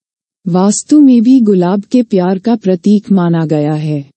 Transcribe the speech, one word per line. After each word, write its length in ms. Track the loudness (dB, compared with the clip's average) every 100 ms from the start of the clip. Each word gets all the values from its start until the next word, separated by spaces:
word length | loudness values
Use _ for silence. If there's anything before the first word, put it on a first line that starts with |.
| _ _ _ _ -4
वास्तु 520 | -2 0 -2 0 2
में 220 | 4 4
भी 180 | 2 2
गुलाब 420 | 2 0 0 -4
के 200 | -2 -2
प्यार 360 | 0 -2 -2 -2
का 180 | -2 -2
प्रतीक 560 | -2 -2 0 -2 0
माना 340 | 0 0 -2 -2
गया 280 | -2 -2
है। 360 | -4 -4 -8 -10